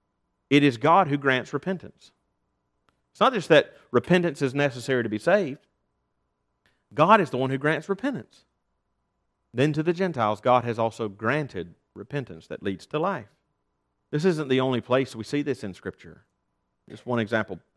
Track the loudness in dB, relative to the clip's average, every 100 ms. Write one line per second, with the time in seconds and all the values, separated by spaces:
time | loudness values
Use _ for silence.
0 | _ _ _ _ 2 4 4 2 4 4
1 | 4 0 0 0 -2 -8 -6 -8 -10 _
2 | -20 _ _ _ _ _ _ _ _ _
3 | _ 0 2 2 6 6 6 -8 _ 0
4 | 4 2 2 -2 -4 0 -2 -2 -2 -2
5 | 0 -2 2 2 0 -8 _ _ _ _
6 | _ _ _ _ _ _ _ _ _ 0
7 | 6 6 4 -2 -2 0 0 -2 -4 -6
8 | -4 -6 -12 _ _ _ _ _ _ _
9 | _ _ _ _ _ 0 0 0 -2 -2
10 | -4 0 -2 0 2 2 2 -2 -4 -4
11 | -10 -4 -2 -2 -4 -8 -12 -14 _ -18
12 | -10 -10 -10 -16 -14 -8 -6 -8 -8 -4
13 | -4 -6 -12 _ _ _ _ _ _ _
14 | _ -2 0 0 0 0 2 -2 0 0
15 | 0 -8 -6 -4 -4 -6 -8 -12 -14 -14
16 | -20 -20 _ _ _ _ _ _ _ -18
17 | -4 -2 0 -2 -2 -10 _